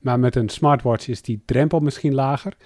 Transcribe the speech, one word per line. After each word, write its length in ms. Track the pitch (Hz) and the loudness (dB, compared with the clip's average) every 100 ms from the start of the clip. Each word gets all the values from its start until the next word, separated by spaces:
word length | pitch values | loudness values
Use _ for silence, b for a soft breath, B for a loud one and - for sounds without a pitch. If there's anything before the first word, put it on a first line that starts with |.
Maar 180 | 127 123 | -2 2
met 180 | 123 127 | 2 2
een 120 | 110 | -2
smartwatch 600 | - 151 143 127 117 - | 0 2 2 2 -2 -4
is 140 | 113 | -10
die 200 | - 107 | -6 -8
drempel 340 | - 123 151 165 | -2 0 2 2
misschien 340 | 147 - 151 | 0 -2 -2
lager 380 | 135 135 139 196 - | 0 0 -2 -6 -14